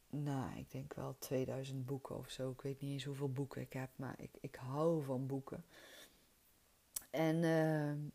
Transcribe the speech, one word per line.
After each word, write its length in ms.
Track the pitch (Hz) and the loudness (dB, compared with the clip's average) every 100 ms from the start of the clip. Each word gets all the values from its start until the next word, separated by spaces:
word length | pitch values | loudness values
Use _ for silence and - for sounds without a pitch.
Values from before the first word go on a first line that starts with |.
| _ | _
nou, 480 | 143 143 135 107 - | -2 2 0 0 -4
ik 120 | 135 | -6
denk 240 | 131 143 | -8 -6
wel 220 | - 135 127 | -6 -6 -6
tweeduizend 680 | - 131 127 127 135 135 127 | 0 2 2 0 -2 -4 -2
boeken 320 | 139 - - | -4 -4 -6
of 120 | 131 | -6
zo. 200 | - 131 | -4 -4
Ik 100 | 127 | -2
weet 200 | 139 135 | -4 -4
niet 120 | 139 | -2
eens 120 | 139 | -2
hoeveel 280 | 135 135 143 | -4 -2 0
boeken 280 | 131 139 - | 0 -2 -4
ik 120 | 127 | -4
heb, 160 | 131 131 - | -4 -4 -4
maar 180 | 131 - | -6 -6
ik, 120 | - - | -10 -10
ik 140 | 139 | -10
hou 480 | - 127 139 165 165 | -8 -2 4 6 4
van 240 | 135 127 135 | 2 0 0
boeken. 380 | 135 - - - - - - - - _ _ _ _ _ _ _ - - | -2 -2 -8 -10 -18 -18 -18 -20 -20 _ _ _ _ _ _ _ -10 -4
En, 240 | 147 160 | 2 4
eh, 580 | 160 170 160 156 156 147 147 147 | 6 6 6 6 4 2 0 -4